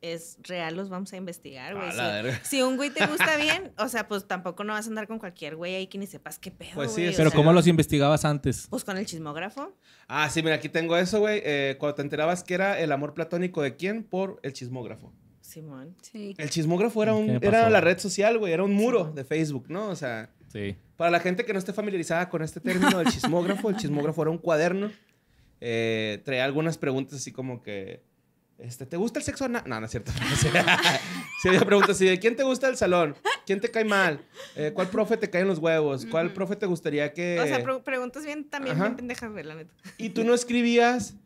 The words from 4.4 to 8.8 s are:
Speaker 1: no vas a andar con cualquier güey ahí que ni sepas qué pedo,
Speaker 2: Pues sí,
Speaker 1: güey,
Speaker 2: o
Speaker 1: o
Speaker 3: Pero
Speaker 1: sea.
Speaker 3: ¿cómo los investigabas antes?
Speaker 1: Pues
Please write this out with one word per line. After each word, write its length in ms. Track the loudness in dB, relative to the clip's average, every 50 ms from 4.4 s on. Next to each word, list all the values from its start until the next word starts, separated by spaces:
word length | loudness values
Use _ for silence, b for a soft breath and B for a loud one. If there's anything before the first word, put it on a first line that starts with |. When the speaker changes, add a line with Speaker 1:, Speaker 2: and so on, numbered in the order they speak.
| -6 -8 -8 -8 -6
Speaker 1:
no 100 | -6 -4
vas 120 | -6 -6
a 40 | -6
andar 180 | -8 -8 -8 -8
con 120 | -10 -10
cualquier 360 | -10 -12 -14 -12 -12 -12 -10
güey 200 | -8 -8 -6 -6
ahí 120 | -6 -8 -8
que 100 | -8 -10
ni 100 | -10 -10
sepas 320 | -12 -14 _ -14 -16 -14
qué 100 | -14 -16
pedo, 200 | -16 -16 -18 -14 -6
Speaker 2:
Pues 140 | -6 -4 -4
sí, 100 | -2 -2
Speaker 1:
güey, 80 | 0 0
Speaker 2:
o 40 | 2
Speaker 1:
o 40 | 4
Speaker 3:
Pero 120 | 4 6
Speaker 1:
sea. 80 | 6 6
Speaker 3:
¿cómo 160 | 8 8 8
los 140 | 8 8 8
investigabas 580 | 6 6 4 4 2 2 4 4 4 4 2
antes? 420 | 0 0 0 0 -2 -2 -2 -6 -8
Speaker 1:
Pues 140 | -8 -8